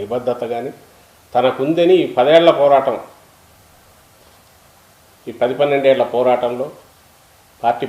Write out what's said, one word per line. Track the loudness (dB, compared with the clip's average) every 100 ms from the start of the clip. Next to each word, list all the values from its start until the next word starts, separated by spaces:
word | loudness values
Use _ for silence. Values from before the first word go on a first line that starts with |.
నిబద్ధత | -8 -6 -4 -6 -6
కానీ | -8 -8 -14 -20 _ _ _ _
తనకుందని | -2 0 -2 -4 0 2 2
ఈ | 0 0
పదేళ్ల | 4 4 4 4
పోరాటం, | 4 2 0 -6 -10 -20 _ _ _ _ _ _ _ _ _ _ _ _ _ _ _ _ _ _ _ _ -16
ఈ | -4
పది | -4 0
పన్నెండేళ్ల | 0 0 2 2 0 0
పోరాటంలో | 0 0 -2 -6 -10 -12 -20 _ _ _ _ _ _ _
పార్టీ | -4 -4